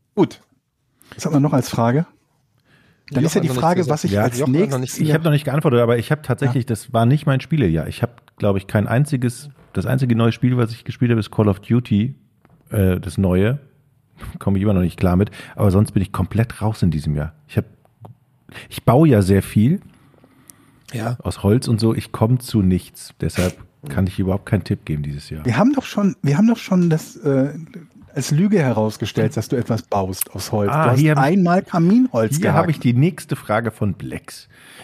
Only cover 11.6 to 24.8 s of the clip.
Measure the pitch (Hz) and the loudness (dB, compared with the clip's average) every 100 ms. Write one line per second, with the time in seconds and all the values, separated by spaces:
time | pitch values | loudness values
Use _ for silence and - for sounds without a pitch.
11.6 | - 117 120 101 123 - _ _ _ _ | 0 0 2 0 0 -6 _ _ _ _
12.6 | - 104 95 90 87 92 95 90 104 143 | -6 0 2 0 -4 -2 2 2 2 0
13.6 | - _ _ _ _ - - - - 98 | -8 _ _ _ _ -20 -16 -6 -2 0
14.6 | 104 95 90 - 92 90 - - - - | 2 2 0 0 2 2 0 -4 -12 -2
15.6 | 101 92 107 - 95 - 90 101 113 - | 2 4 2 0 -2 -4 -2 -2 -2 -2
16.6 | 107 107 90 78 78 73 76 - - - | -4 0 0 0 -2 -4 -6 -10 -10 -8
17.6 | - _ _ _ - - _ _ - - | -8 _ _ _ -20 -20 _ _ -20 -20
18.6 | - - - 123 160 110 92 98 - 110 | -18 -6 2 4 6 4 4 2 2 2
19.6 | 117 190 - _ _ _ _ _ - - | 2 0 -6 _ _ _ _ _ -20 -20
20.6 | _ _ - 117 117 123 95 - 98 120 | _ _ -14 -8 -6 -6 -8 -2 0 2
21.6 | - 110 113 - - - 113 123 - 110 | 2 0 0 0 -4 -2 0 0 0 0
22.6 | 92 90 - - - - 80 - 90 - | 2 0 -2 -20 -20 -8 -4 -2 -2 -4
23.6 | - _ 73 71 92 - 95 98 - 101 | -16 _ -6 -2 -2 -2 -2 -4 -2 -4
24.6 | - 101 | -2 -6